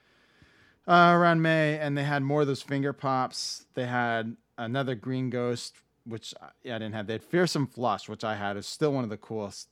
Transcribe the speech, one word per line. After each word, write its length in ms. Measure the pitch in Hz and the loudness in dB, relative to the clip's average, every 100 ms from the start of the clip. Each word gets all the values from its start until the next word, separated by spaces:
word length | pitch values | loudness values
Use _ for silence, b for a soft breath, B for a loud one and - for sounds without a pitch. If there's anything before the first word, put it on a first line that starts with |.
| b b b b b b b b - | b b b b b b b b 4
uh, 260 | 175 175 175 | 8 8 8
around 260 | 175 165 | 6 4
May, 360 | 160 160 151 151 | 4 4 2 0
and 200 | 147 143 | -2 -2
they 60 | |
had 200 | 143 143 | 0 0
more 180 | 135 147 | 0 2
of 60 | 143 | 2
those 140 | 131 | 0
finger 300 | - 139 143 | -4 -2 -2
pops. 720 | 135 135 131 123 - - - _ - | -2 -2 0 -2 -4 -10 -10 _ -6
They 100 | 123 | -2
had 520 | 123 120 113 113 117 _ - | 0 0 0 -4 -10 _ -10
another 380 | 117 135 131 113 | -4 -2 -2 -4
green 340 | 131 131 127 | -4 -4 -4
ghost, 460 | 123 123 120 - _ _ _ 120 | -2 -2 -4 -8 _ _ _ -12
which 280 | 113 - - | -12 -12 -18
I, 80 | 76 _ | -20 _
yeah, 120 | 131 113 | -10 -6
I 40 | |
didn't 160 | 110 107 | -6 -6
have. 100 | 101 | -6
They 80 | |
had 100 | 110 | -6
Fearsome 440 | - 175 175 160 131 | 0 2 2 2 -2
Flush, 420 | - 120 98 - | -2 0 -2 -4
which 140 | 107 | -8
I 120 | 110 107 | -6 -4
had. 220 | 101 101 | -4 -6
It's 100 | - | -8
still 240 | - 151 | -2 0
one 120 | 139 | 0
of 60 | 113 | -4
the 60 | 104 | -8
coolest 520 | - 110 101 - - | -8 -8 -8 -12 -20